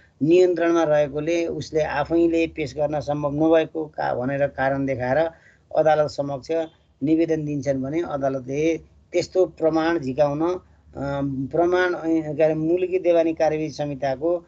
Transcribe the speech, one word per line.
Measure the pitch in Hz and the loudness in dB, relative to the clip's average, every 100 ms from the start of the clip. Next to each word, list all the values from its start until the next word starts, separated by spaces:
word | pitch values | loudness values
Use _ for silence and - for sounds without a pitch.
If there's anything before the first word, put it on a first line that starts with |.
| _ - | _ -2
नियन्त्रणमा | 147 180 180 165 170 170 | 4 6 6 4 2 2
रहेकोले | 151 151 143 147 151 170 165 | 4 2 2 -2 -2 -2 -2
उसले | 156 - 156 | -6 -4 -2
आफैले | 147 139 139 170 170 165 160 | -2 -2 0 2 4 2 0
पेश | - 139 135 | -2 -8 -4
गर्न | 147 151 | -2 -2
सम्भव | 131 147 147 | -2 -2 -2
नभएको | 147 160 160 156 160 156 | 2 4 4 2 -6 -8
का-, | - 139 | -6 -4
भनेर | 127 127 139 139 | -2 -2 -2 -2
कारण | 135 135 139 135 | 0 -2 0 -2
देखाएर | 123 123 143 165 - _ _ _ 156 | -2 0 0 0 -4 _ _ _ 2
अदालत | 156 151 147 | 4 4 2
समक्ष | - 143 139 - 165 160 _ _ - | -2 -6 -6 -4 -4 -4 _ _ -6
निवेदन | 165 160 160 160 | 0 2 2 0
दिन्छन् | 147 147 139 135 | -2 -4 -2 -2
भने | 135 160 | -2 -4
अदालतले | 170 143 135 135 123 139 160 156 - _ _ | -4 -4 -2 -4 -6 -2 0 -2 -8 _ _
त्यस्तो | 175 - 185 175 | -4 -2 0 0
प्रमाण | - 160 160 160 165 | 2 0 2 0 0
झिकाउन, | 131 131 147 147 170 | -2 0 0 2 -2
अ, | 185 _ _ _ 139 139 143 139 131 131 | -4 _ _ _ -10 -6 -4 -4 -4 -4
प्रमाण, | 160 175 180 180 | 0 2 2 0
अ, | 160 160 | -2 0
के | 160 151 147 | -2 -2 0
अरे, | 156 | 2
मुलुकी | 156 160 180 180 185 | 2 0 0 0 0
देवानी | 170 170 165 | 2 2 2
कार्यविधि | 160 156 156 156 | 2 0 0 -6
संहिताको | 131 147 135 139 131 165 175 | -6 -8 -4 -4 -2 -2 -4